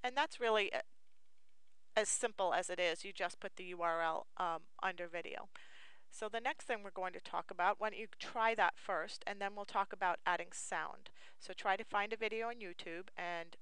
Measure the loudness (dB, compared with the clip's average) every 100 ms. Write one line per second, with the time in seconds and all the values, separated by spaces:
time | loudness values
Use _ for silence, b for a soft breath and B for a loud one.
0 | 2 2 2 4 6 6 6 2 -2 -8
1 | -12 -12 -10 -10 -10 -12 -12 -12 0 2
2 | 4 2 0 2 4 4 2 2 2 2
3 | -4 -2 -2 -2 -8 -6 -8 0 2 4
4 | 2 2 -4 -2 0 0 -6 -2 0 0
5 | -4 -4 -4 -8 -8 B B B B B
6 | B -6 -2 0 0 -2 -2 -4 -2 -4
7 | -4 -4 -4 -4 -2 4 6 6 0 -2
8 | -8 -6 -4 4 6 8 6 4 -2 0
9 | 0 -6 -6 -2 -2 -2 -2 0 0 2
10 | 2 4 4 2 0 -6 -2 -2 -2 -6
11 | -12 B B B -8 -2 2 2 2 0
12 | 0 0 0 0 -2 -4 -6 -6 -6 -6
13 | -6 -4 -2 -2 -4 -10